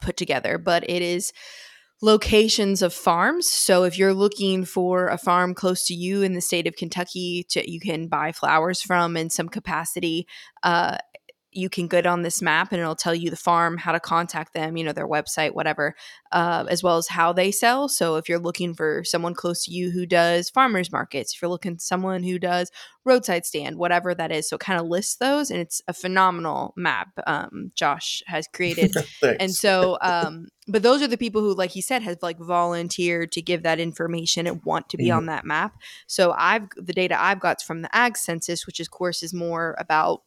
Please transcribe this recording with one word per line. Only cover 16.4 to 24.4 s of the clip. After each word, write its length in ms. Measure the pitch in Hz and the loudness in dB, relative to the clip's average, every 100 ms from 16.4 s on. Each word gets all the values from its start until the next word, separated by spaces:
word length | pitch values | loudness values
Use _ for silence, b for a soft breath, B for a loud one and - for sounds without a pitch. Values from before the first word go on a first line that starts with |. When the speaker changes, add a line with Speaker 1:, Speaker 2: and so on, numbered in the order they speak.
| 170 170 - | 2 0 0
Speaker 1:
as 140 | 175 | 0
well 160 | 180 170 | 2 2
as 100 | 170 | 0
how 240 | 180 165 | 2 2
they 180 | 175 190 | 2 0
sell. 380 | 202 233 262 285 | 2 2 2 0
So 280 | - 170 160 | 0 0 0
if 120 | 165 | -2
you're 100 | 170 | -2
looking 360 | 175 175 175 | -2 -4 -6
for 280 | 165 156 151 | -2 -2 -2
someone 300 | 170 170 170 | -2 -2 -4
close 320 | 170 175 170 | -4 -4 -4
to 80 | - | -6
you 180 | 175 180 | -4 -2
who 140 | 180 | -2
does 460 | 175 175 170 175 175 | 2 4 4 2 0
farmers 420 | 262 262 196 175 | 2 4 2 0
markets, 420 | 147 - 139 - | -4 -4 -6 -6
if 60 | - | -6
you're 80 | 175 | -4
looking 280 | 175 185 170 | -4 -6 -8
for 40 | |
someone 420 | - 185 185 185 | -4 -2 -2 -2
who 160 | 180 180 | -2 -2
does 320 | 180 180 180 B B B 262 | 0 0 -2 B B B 2
roadside 400 | 247 - 175 - | 4 4 -2 -2
stand, 320 | 156 143 156 | -6 -6 -2
whatever 360 | 175 175 180 | 2 2 2
that 160 | 175 160 | -2 -2
is. 160 | 160 | -2